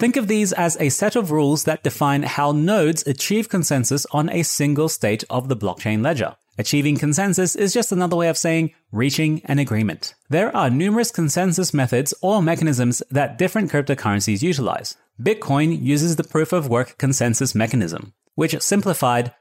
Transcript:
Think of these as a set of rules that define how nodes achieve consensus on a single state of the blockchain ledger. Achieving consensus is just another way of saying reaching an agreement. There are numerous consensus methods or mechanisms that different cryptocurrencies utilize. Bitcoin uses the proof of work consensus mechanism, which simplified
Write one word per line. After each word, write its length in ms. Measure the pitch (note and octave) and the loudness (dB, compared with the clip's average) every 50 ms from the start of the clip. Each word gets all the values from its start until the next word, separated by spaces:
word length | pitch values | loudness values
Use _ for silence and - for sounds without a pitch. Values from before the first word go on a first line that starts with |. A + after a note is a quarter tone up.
Think 160 | A3+ A#3+ B3 | 0 0 2
of 120 | C#4 A#3 F#3+ | 0 0 0
these 240 | A3 G#3+ G#3+ F#3+ F#3 | 0 0 0 0 0
as 240 | - F3 E3+ D#3 - | 0 -2 -2 -2 0
a 80 | E3 C#3+ | 0 -2
set 260 | C3 - - G#3+ - | 0 0 0 0 0
of 160 | B3 A3+ F3 | 0 0 0
rules 340 | D3+ D#3 D3+ C#3 D3 D3+ - | 0 2 2 2 2 0 0
that 200 | - D#3 - - | -2 -2 -2 -4
define 400 | C#3+ - - D3+ C#3 C#3 C#3+ D3 | -6 -2 0 0 2 2 0 0
how 280 | - - - C#3+ D3 D3 | -2 -2 0 0 2 2
nodes 540 | D3+ D3+ F3 G#3+ G#3+ D#3+ D3+ E3 D#3 - | 2 2 2 2 2 2 2 0 0 -2
achieve 420 | - C#3+ - - - G3 G#3+ A3+ - | -4 -4 -4 -2 -2 0 -2 0 0
consensus 580 | - F#3+ D#3+ - D3+ C3+ B2 - - D3 - - - | -2 -2 0 0 0 0 0 0 0 -2 -2 -2 -2
on 160 | D3+ D3+ E3+ | -2 -2 0
a 120 | - - E3+ | 0 -2 -2
single 460 | - - - C#3+ C#3+ D3 C#3 D#3 D#3+ | -2 -2 0 0 0 2 2 0 0
state 360 | D#3+ - - G#2+ G#2 A2 - - | -2 -2 0 0 0 -2 -4 -4
of 180 | - B2+ B2+ C3 | -4 -4 -2 -2
the 80 | C3+ | -4
blockchain 460 | G#2 G2+ G2 F2 - - A2 G#2+ G#2+ A2 | -2 -2 -4 -4 -4 -2 -2 0 0 0
ledger. 340 | C#3+ E3+ C3 G2+ D2+ - - _ _ _ - | 0 0 0 -2 -4 -6 -10 _ _ _ -6
Achieving 400 | A2+ - - D3 C#3 D3+ D3 C#3 | -4 -2 0 0 2 2 0 0
consensus 580 | D3+ D3 D3+ - G3 G3+ F3+ E3 F#3 F3 - | 0 0 0 0 0 0 0 0 0 0 0
is 160 | - G3+ G3 - | 0 0 0 0
just 180 | A#3+ A3+ - | 0 -2 0
another 260 | G3+ F3+ F3+ F3 E3+ | 0 0 0 0 0
way 120 | E3+ E3+ E3 | 0 0 0
of 80 | D#3+ | 0
saying 360 | - - E3+ E3 E3 E3 D#3 - _ _ _ - | 0 0 0 0 0 0 -2 -4 _ _ _ -4
reaching 480 | G#2 A#2+ C#3 C3 - D#3+ D#3 D3+ D#3 - | -2 0 0 0 0 0 0 0 -2 -2
an 120 | - C#3 C#3 | -2 0 0
agreement. 560 | C#3 A#2 A2+ G#2+ A2 G#2 D#2 - - - - _ _ - | 0 0 0 0 0 -2 -2 -6 -10 -12 -12 _ _ -2
There 260 | C#3 D#3+ G3 A3+ - | 0 0 0 0 0
are 140 | B2 E3 C3+ | 0 0 2
numerous 420 | A#2+ C3 E3+ G3+ G#3 A#3 A#3+ A3 | 2 2 2 2 2 0 0 -2
consensus 640 | - - E3+ D3+ - F3+ F3+ F#3+ E3 F3+ F#3 - - | -2 -2 -2 0 0 0 0 0 0 0 0 0 0
methods 400 | D3 C3 B2 - B2 C#3 C#3+ - - | 0 0 2 0 0 0 -2 -4 -4
or 220 | - F#3 G#3 G#3+ F3 | 0 0 2 2 2
mechanisms 600 | D#3 E3+ - D#3+ D#3 D3 B2 B2 A#2+ A#2+ - - - | 2 2 2 0 0 2 2 2 0 0 -2 0 2
that 280 | C3+ C3+ C#3+ A#2 A#2+ A#2 | 2 2 2 2 0 0
different 320 | F#3 F#3 - A3 G#3 D#3+ | 0 0 2 0 0 0
cryptocurrencies 720 | - D3 C#3 - C#3+ C3+ - A2 G2+ G2+ G2 - G#2+ F#2+ A#2 | 0 0 0 0 -2 -2 0 0 0 0 2 0 0 0 0
utilize. 540 | F3 F3 C3+ B2 F#2 E2+ - - - - - _ _ _ - | 0 0 0 0 -2 -2 -2 -6 -10 -12 -16 _ _ _ -4
Bitcoin 640 | A#2 D#3 A3 G#3+ - - C#3 C#3 D3+ D#3+ E3 D#3 B2+ | -2 0 0 0 0 0 0 2 2 2 0 0 0
uses 340 | B2+ C#3+ D3 D3+ E3+ E3 | 0 2 2 2 2 0
the 80 | D#3 E3 | 0 -2
proof 280 | - - D#3 D#3 D#3 - | -2 -2 -2 0 0 0
of 160 | F3+ D3+ C3+ | -2 0 0
work 300 | A#2 A#2 B2+ - - - | 0 0 0 -2 -4 -2
consensus 560 | - C3 C3+ - A#2+ A#2+ A#2+ - C#3 B2+ - | -2 0 0 2 0 0 0 0 0 0 0
mechanism, 600 | G#2+ A2 A2+ A#2 C3 G2 E2 E2 - - - - _ _ _ _ | 0 0 0 0 0 -2 -2 -4 -8 -12 -14 -20 _ _ _ _
which 260 | - D3+ D#3+ - D#3+ | -2 -2 -2 -2 -2
simplified 720 | - - G3+ G#3 G3+ G3+ E3+ - - B2+ A#2+ A#2+ A#2+ B2 - _ | -2 0 0 0 0 0 0 0 2 2 2 2 2 0 -2 _